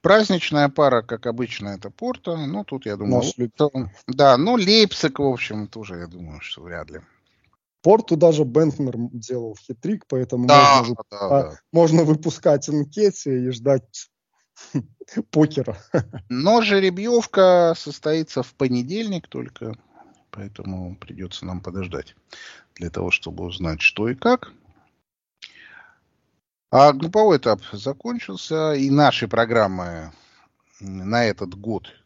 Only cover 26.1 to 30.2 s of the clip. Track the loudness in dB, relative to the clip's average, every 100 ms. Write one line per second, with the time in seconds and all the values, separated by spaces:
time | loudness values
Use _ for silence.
26.1 | _ _ _ _ _ _ 6 6 6 -2
27.1 | 2 4 4 2 -2 -4 -10 -10 -8 -8
28.1 | -8 -10 -14 -6 -4 -2 -2 2 6 4
29.1 | 4 -2 0 2 2 0 -2 -8 -10 -14
30.1 | _